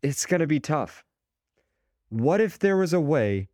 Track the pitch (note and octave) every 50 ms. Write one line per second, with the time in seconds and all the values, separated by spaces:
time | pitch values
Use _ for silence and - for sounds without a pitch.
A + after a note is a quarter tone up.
0 | - C#3 C#3 - - - F3+ F3 E3 D3 D#3 C#3+ - - D3+ D3 A#2 - - -
1 | _ _ _ _ _ _ _ _ _ _ _ _ _ _ _ _ _ _ _ _
2 | _ _ A2+ A2+ A2+ C#3+ F3 G#3 A3 G3+ - - - G3+ G3 F#3+ F#3+ E3+ E3 F3+
3 | D#3 C#3 D#3 C#3+ A2 G#2 G2+ G2 F#2+ -